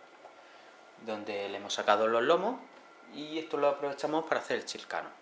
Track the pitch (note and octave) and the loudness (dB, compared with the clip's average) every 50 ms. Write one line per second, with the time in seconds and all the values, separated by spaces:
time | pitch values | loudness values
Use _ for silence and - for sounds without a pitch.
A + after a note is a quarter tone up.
0 | - - - - - - - - - - - - - - - - - - - - | -20 -20 -20 -20 -20 -20 -20 -20 -20 -20 -20 -20 -20 -20 -20 -20 -20 -20 -20 -12
1 | A2 A2 G#2+ G#2 G#2 A2 G#2 G2+ G2+ G2 G2+ G2 G2+ G2+ - - G#2 G#2+ G#2 G#2 | -8 -6 -6 -6 -6 -6 -4 -4 -4 -4 -6 -6 -6 -4 -4 2 4 6 6 6
2 | A2 A2 A2+ A#2 A#2+ C#3+ E3+ F3 F#3 A3+ C4 C4 - - - - - - - - | 6 4 4 4 6 6 4 4 4 0 -2 -4 -8 -16 -20 -20 -20 -20 -20 -20
3 | - B2 - C#3 D3+ D3+ D#3 D#3+ D#3+ - - C#3+ C#3+ C#3+ C#3 C#3+ D3 C#3+ C3+ - | -20 -16 -12 -12 -10 -6 -6 -6 -4 -4 0 2 4 4 4 2 -2 -4 -2 -2
4 | - D3 D#3 D#3+ D#3+ D#3 C#3 A#2 - - B2+ A2 - - - - - - - E2 | -2 0 0 0 0 0 -2 -2 0 0 -2 -2 -2 -6 -10 -10 -8 -6 -6 -6
5 | - - - - | -6 -8 -14 -18